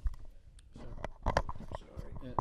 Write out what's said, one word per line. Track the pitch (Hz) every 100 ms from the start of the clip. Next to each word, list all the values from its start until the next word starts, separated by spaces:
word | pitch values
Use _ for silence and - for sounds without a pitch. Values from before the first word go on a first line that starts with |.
| - - - - - - - -
Mm. | - - - - - - - - - -
Sorry. | - - - - 131 -